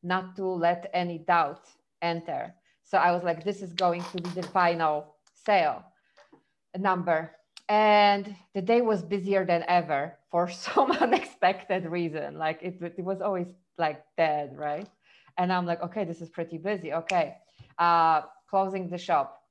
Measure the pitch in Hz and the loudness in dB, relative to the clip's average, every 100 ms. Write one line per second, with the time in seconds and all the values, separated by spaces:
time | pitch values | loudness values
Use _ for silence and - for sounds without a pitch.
0 | 175 185 185 190 190 180 170 175 196 180 | -2 -4 -4 -6 -4 0 0 0 -2 -2
1 | 175 170 160 175 147 - _ _ _ _ | -2 -4 2 2 2 -4 _ _ _ _
2 | 170 165 165 139 - _ _ _ _ 185 | -4 -4 -6 -8 -8 _ _ _ _ 2
3 | 175 175 175 165 165 196 190 170 185 175 | 4 2 -2 -4 -4 -8 -8 -2 0 0
4 | 175 185 175 180 180 185 175 170 160 151 | -6 -10 -8 -8 -4 0 2 2 0 -2
5 | 147 _ _ _ - 202 151 127 - _ | -6 _ _ _ 2 2 2 -2 -12 _
6 | _ _ _ _ _ _ _ 185 196 180 | _ _ _ _ _ _ _ -4 0 0
7 | 175 160 160 - _ - - 208 214 208 | 2 0 -2 -16 _ -18 0 4 6 6
8 | 202 202 196 190 _ 196 185 233 233 202 | 6 4 -2 -14 _ -6 2 4 4 0
9 | 160 196 185 196 180 170 160 175 151 143 | 0 -4 0 0 2 0 4 2 2 -2
10 | 147 - _ 175 175 - - - 277 311 | -2 -10 _ 0 0 -4 -2 2 2 2
11 | 262 262 - - 185 190 - 180 160 175 | 2 2 -2 0 0 0 -4 -4 -2 -4
12 | 165 151 147 156 160 160 180 180 175 175 | -2 -4 -8 -4 -4 -4 -8 -8 -10 -8
13 | 180 196 208 190 180 - _ - 160 147 | -6 -4 -2 -2 -6 -10 _ -4 -4 -4
14 | _ - 160 151 143 139 147 147 208 _ | _ 0 0 0 -6 -8 -6 -6 -10 _
15 | _ _ _ - 180 185 175 170 175 214 | _ _ _ -2 0 0 0 -4 -4 -4
16 | 175 170 165 - 165 165 180 208 160 156 | -6 -8 -12 -10 -8 -6 -6 -6 -4 -6
17 | 165 185 147 - _ _ - - 170 170 | -2 0 0 -6 _ _ -18 0 4 6
18 | 165 156 151 - _ 196 190 190 180 175 | 6 4 0 -20 _ 0 0 -2 -6 -8
19 | - 160 135 - _ | 0 0 0 -8 _